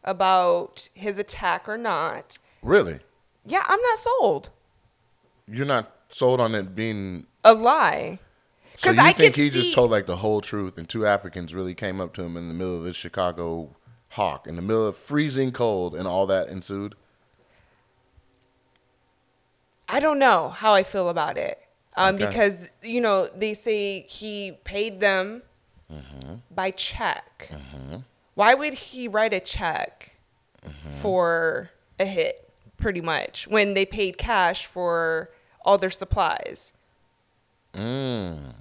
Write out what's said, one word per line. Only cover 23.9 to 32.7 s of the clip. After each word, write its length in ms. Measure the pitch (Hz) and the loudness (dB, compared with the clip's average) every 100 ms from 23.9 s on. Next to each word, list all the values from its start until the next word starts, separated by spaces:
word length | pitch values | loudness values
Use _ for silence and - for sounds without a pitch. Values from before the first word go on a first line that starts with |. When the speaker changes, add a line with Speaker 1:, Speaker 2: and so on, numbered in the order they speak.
| 190 - | -6 -12
Speaker 1:
he 440 | - 214 208 196 156 | -14 -12 -10 -12 -12
paid 360 | - 202 226 190 | -10 -4 -4 0
them 440 | 202 190 190 233 - _ _ _ _ | 2 2 -2 -8 -20 _ _ _ _
Speaker 2:
Mm-hmm. 440 | 78 67 71 67 104 _ | -18 -16 -16 -16 -16 _
Speaker 1:
by 220 | 170 190 | -6 -6
check. 760 | 190 - - 180 - - _ - | -4 -8 -4 -4 -4 -10 _ -18
Speaker 2:
Mm-hmm. 460 | - - 135 - - 131 _ _ | -16 -16 -16 -14 -14 -16 _ _
Speaker 1:
Why 200 | - 208 269 | 2 4 4
would 180 | 302 | 2
he 340 | 269 - 254 240 | -8 -14 -12 -4
write 260 | 208 220 | 0 0
a 60 | 196 | -2
check 760 | - - 175 151 - _ - _ _ _ _ _ - | -6 -6 -4 -4 -6 _ -20 _ _ _ _ _ -20
Speaker 2:
Mm-hmm. 240 | 143 156 143 | -16 -14 -8
Speaker 1:
for 720 | 196 185 170 165 165 - 170 _ _ - | -2 2 2 2 0 -4 -10 _ _ -6
a 60 | 190 | -4
hit, 440 | 185 156 - - _ - | 0 -2 -4 -14 _ -20